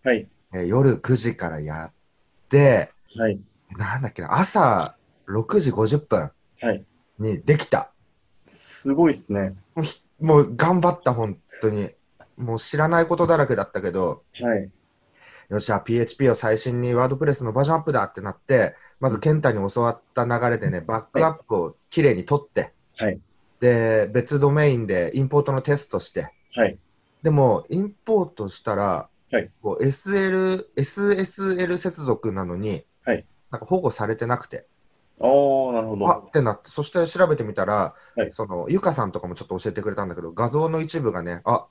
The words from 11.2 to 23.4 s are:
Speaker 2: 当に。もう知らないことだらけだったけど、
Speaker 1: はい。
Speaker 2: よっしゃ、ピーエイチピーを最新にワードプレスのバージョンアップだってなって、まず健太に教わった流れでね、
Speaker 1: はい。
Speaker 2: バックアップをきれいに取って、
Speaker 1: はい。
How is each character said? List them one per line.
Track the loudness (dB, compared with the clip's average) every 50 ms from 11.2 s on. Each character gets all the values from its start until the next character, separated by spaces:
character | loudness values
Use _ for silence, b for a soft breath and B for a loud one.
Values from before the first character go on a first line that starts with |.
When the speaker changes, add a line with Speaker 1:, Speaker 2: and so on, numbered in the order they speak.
| -2 -4 -6 -10 _ _ -8 -4
Speaker 2:
当 | -2 -2
に。 | -2 -2 -4 -6 -10 _ _ _ _ -20 -20 _ _
も | -10 -6 -6 -6
う | -6
知 | -6 -4 -2
ら | 0 0 2
な | 2 2
い | 2
こ | 2 0
と | 0 2
だ | 2 4
ら | 2 2
け | 2 0
だ | -2 -2
っ | -4
た | -6 -4
け | -4 -2
ど、 | -2 0 -2 -2 -2 -6 _ _ _ -6
Speaker 1:
は | -2 -2 -2
い。 | -2 -4 -8 -14 _ _ _ _ _ _ _ B B B B B B B -8
Speaker 2:
よ | -6
っ | -4
し | -2 -2
ゃ、 | -2 -2
ピ | -2 -2 -2
ー | -2
エ | -2
イ |
チ | -2 -2
ピ | 0 2
ー | 2
を | 2
最 | 2 0 0 0
新 | 0 -2 -4 -4 -2
に | -2 0 0
ワ | 2 0
ー | 0
ド | 0
プ | 0 0
レ | 0 0
ス | 0 -4
の | -2
バ | 0 0
ー | 2
ジ | 2
ョ | 0
ン |
ア | 0
ッ |
プ | 0 -2
だ | -2 -2 -2
っ | -4
て | -6 -10
な | -10 -10
っ | -10 -10
て、 | _ 2 4 4 4 2 B B B B B _
ま | -2 -2
ず | 0 2
健 | 2 2 2
太 | 4 2 0
に | 0 0 -4 -2
教 | -2 0
わ | 0 0
っ | -2 -4 _ _ _
た | -2 -2
流 | 0 0 0 0 0
れ | 0 0
で | -2 -4
ね、 | -4 -4
Speaker 1:
は |
い。 | -4
Speaker 2:
バ | -4 -6 -6
ッ |
ク | -6 _ 0 2 2
ア | 2
ッ | 0 -4 -4
プ | -2 -2
を | -2 -2 -4 -8 _ _ _
き | 0 2
れ | 4 4
い | 4
に | 2 0
取 | 0 -2 -2
っ | -2 -2
て、 | _ -4 -4 -4 _ _ _ _ _
Speaker 1:
は | -4 -4 -4
い。 | -4 -6 -10 _ _ _